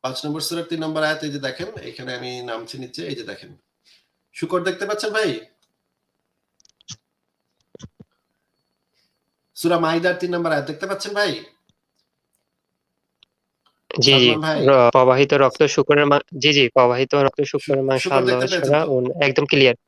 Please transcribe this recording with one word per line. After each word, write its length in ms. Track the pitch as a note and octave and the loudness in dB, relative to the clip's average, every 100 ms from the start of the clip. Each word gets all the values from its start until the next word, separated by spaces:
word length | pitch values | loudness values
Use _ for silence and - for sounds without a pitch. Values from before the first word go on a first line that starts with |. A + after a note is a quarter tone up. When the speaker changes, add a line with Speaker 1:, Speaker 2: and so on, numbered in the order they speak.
Speaker 1:
পাঁচ 140 | B2+ B2+ D3+ | -8 -8 -8
নম্বর 160 | D#3 | -6
সূরার 260 | - E3 E3 | -6 -8 -6
তিন 80 | E3 | -6
নম্বর 180 | D#3 D#3 | -6 -2
আয়াত, 160 | D#3 D#3 | -2 -2
এই 80 | D3+ C#3+ | -6 -6
যে 40 | C3+ | -8
দেখেন, 220 | C3 F3+ - A#2+ | -8 -12 -12 -16
এখানে 220 | - B2+ B2 | -14 -12 -10
আমি 140 | B2 B2 B2 | -10 -12 -10
নামছি 260 | A#2 A2+ C3+ | -10 -12 -16
নিচে, 180 | B2+ D3+ E3 | -14 -12 -12
এই 80 | B2+ | -12
যে 80 | G#2 | -12
দেখেন। 200 | F#2+ F#2 F2 _ _ _ _ _ _ _ - | -16 -20 -20 _ _ _ _ _ _ _ -12
শূকর 240 | D#3+ C#4 | -6 -4
দেখতে 220 | F#3+ F3 G3 | -4 -6 -6
পাচ্ছেন 260 | G#3 A3 G#3+ | -6 -4 -2
ভাই? 120 | G#3 - - _ _ _ _ _ _ _ _ _ _ _ _ _ - - _ _ _ _ _ _ _ - - _ - _ _ _ _ _ _ _ _ _ _ _ _ _ _ - | -2 -4 -12 _ _ _ _ _ _ _ _ _ _ _ _ _ -20 -20 _ _ _ _ _ _ _ -20 -20 _ -20 _ _ _ _ _ _ _ _ _ _ _ _ _ _ -6
সূরা 200 | E3+ E3+ | -2 0
মাইদার 360 | D#3+ E3+ F3 F3+ | 0 0 -2 -2
তিন 100 | F3+ F3 | -4 -4
নম্বর 160 | E3+ | -2
আয়াত 140 | D3 C#3 | -2 -4
দেখতে 140 | D3+ F#3+ | -8 -8
পাচ্ছেন 260 | F#3+ G#3 | -8 -6
ভাই? 180 | G3+ G3+ A2+ - _ _ _ _ _ _ _ _ _ _ _ _ _ _ _ _ _ _ _ _ _ _ _ _ - | -4 -2 -4 -14 _ _ _ _ _ _ _ _ _ _ _ _ _ _ _ _ _ _ _ _ _ _ _ _ 0
Speaker 2:
জি, 100 | C3+ C3+ | 4 6
জি। 120 | B2 | 6
Speaker 1:
সালমান 100 | G#2+ | 2
ভাই। 180 | D#3 D#3 C3+ | 0 2 4
Speaker 2:
র-, 220 | C3+ A#2+ C3+ | 6 6 6
প্রবাহিত 360 | B2+ B2+ C#3+ | 4 4 2
রক্ত 280 | C#3+ C3+ - D3 - | 4 2 2 0 2
শূকরের 300 | C3+ D3 C#3+ | 2 2 4
মা-, 160 | D3 - C3+ | 2 0 -2
জি, 80 | C#3+ C#3+ | 0 2
জি, 60 | A#2+ C3 | 2 4
প্রবাহিত 360 | B2 B2 C3+ D3 | 4 2 0 2
রক্ত 240 | C#3 - | 2 0
Speaker 1:
শু-, 80 | C#3+ | -4
Speaker 2:
শূকরের 320 | C#3+ - C#3 | -4 -2 -2
মাংস 200 | C3 C3 | 0 -2
Speaker 1:
শূকর 120 | - C3+ | 2 2
দেখতে 160 | B2+ | 2
Speaker 2:
আল্লাহর 180 | B2+ B2+ | 0 -2
Speaker 1:
পেয়েছেন 200 | - C3+ | -2 2
Speaker 2:
ছড়া 120 | D3 D#3 | 2 2
Speaker 1:
তো? 60 | |
Speaker 2:
ও 40 | B2+ B2+ - C#3+ | 0 -2 0 0
একদম 180 | C3 C#3 | 0 0
ক্লিয়ার। 240 | D3 C3 A#2 | 4 4 2